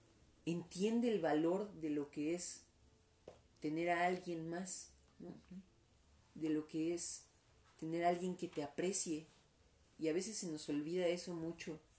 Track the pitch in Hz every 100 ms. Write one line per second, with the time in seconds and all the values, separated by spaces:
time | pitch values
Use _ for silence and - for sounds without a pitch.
0 | - - - - 160 170 165 175 214 233
1 | 240 202 160 151 165 190 202 165 156 147
2 | 143 151 151 175 - - - _ - -
3 | _ _ - - - - 151 160 175 170
4 | 180 180 175 165 165 170 190 - - -
5 | - - 180 - - 185 - _ _ _
6 | _ - _ 147 156 151 151 160 165 175
7 | - - - - - - - - 160 165
8 | 175 175 185 175 175 156 143 - 180 196
9 | 180 156 160 - - _ - _ - -
10 | 156 170 220 208 175 151 - 147 151 180
11 | 175 175 185 170 165 165 185 160 -